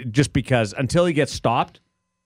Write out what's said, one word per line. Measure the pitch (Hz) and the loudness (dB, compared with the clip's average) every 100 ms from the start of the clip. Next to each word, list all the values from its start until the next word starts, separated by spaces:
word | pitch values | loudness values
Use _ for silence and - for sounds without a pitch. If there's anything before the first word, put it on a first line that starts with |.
| 123 | -4
just | 110 143 | 0 0
because | 143 120 123 107 104 | 0 0 0 0 -2
until | 131 170 180 | 0 2 2
he | |
gets | 147 139 | 2 -2
stopped | - 127 123 175 - _ _ _ _ | -2 0 0 -2 -8 _ _ _ _